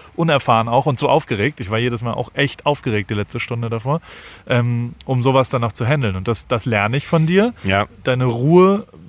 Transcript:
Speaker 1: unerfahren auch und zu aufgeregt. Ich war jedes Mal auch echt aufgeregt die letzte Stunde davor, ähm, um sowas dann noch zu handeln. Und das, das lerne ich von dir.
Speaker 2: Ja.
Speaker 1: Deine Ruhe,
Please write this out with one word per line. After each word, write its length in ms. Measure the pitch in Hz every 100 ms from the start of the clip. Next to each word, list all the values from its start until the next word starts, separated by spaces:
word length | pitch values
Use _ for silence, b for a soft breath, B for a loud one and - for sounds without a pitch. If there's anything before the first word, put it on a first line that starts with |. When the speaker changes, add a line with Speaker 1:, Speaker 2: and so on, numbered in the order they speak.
| B -
Speaker 1:
unerfahren 520 | 165 143 - 113 113
auch 180 | 123 151
und 140 | 123
zu 100 | 135
aufgeregt. 500 | 147 - 104 120 -
Ich 120 | 95
war 80 | 110
jedes 240 | 123 117
Mal 100 | 120
auch 160 | 113 120 -
echt 320 | 143 - 147
aufgeregt 420 | 147 127 107 98
die 60 | 104
letzte 240 | 101 120
Stunde 300 | - 117 117
davor, 280 | 113 120 156 B B B B -
ähm, 460 | 123 120 120 120 - -
um 180 | 131
sowas 260 | 127 131 127
dann 120 | 127
noch 100 | 113
zu 160 | - 120
handeln. 280 | 151 117 92
Und 120 | 98
das, 180 | 107 -
das 200 | 117 127
lerne 320 | 104 104 139
ich 100 | -
von 180 | 165 160
dir. 280 | 185 233 -
Speaker 2:
Ja. 240 | 98 98 104 -
Speaker 1:
Deine 220 | 135 127 131
Ruhe, 600 | 117 139 175 185 202 - -